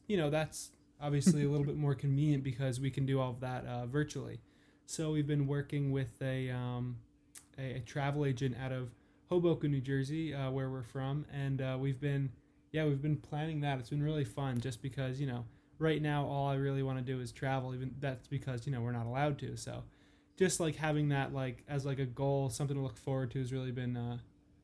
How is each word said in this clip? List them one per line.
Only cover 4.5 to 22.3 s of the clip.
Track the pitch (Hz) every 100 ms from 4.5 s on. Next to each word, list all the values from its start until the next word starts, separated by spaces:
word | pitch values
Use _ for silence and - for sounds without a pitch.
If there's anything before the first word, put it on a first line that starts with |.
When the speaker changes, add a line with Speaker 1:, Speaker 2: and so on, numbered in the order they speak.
| - - _ -
Speaker 1:
So | - 156
we've | 156 147
been | 147 139
working | 143 143 147 139
with | 135 123 -
a, | 135 131 127
um, | 127 123 123 123 120 - _ _ - - -
a, | 131 127
a |
travel | 113 151 139 147
agent | 139 120 135 120
out | 131
of | 127 123 - _ _ -
Hoboken, | 180 170 160 147
New | 139
Jersey, | 127 139 135 156 160
uh, | 139 131
where | 135 131
we're | 131
from, | 120 135 135 147 147
and, | 143 139 135
uh, | 131 131
we've | 139 131
been, | 143 139 139 - - _ _
yeah, | 156
we've | 151 139
been | 151 147
planning | - 151 160 156
that. | 147 131
It's | 120
been | 147
really | 147 156
fun, | 131 - 135 120
just | 135 120
because, | 139 - 131 131
you | 139
know, | 120 117 - _ -
right | 160 151
now | 151 147 135
all | 139 139
I | 135
really | 139 135
wanna | 135 131
do | 127 131
is | 120
travel. | - 139 135 127
Even | 127 131 127
that's | 139 127 -
because, | 139 139 120 143
you |
know, | 127
we're | 120
not | 120 117
allowed | 131 151 139
to. | 123 117
So, | 127 120 - - - - _ -
just, | 185 -
like, | 165 147
having | 156 151 147
that, | 139 135
like, | 135 131 120 -
as, | 143 139
like, | 135
a |
goal, | 127 120 139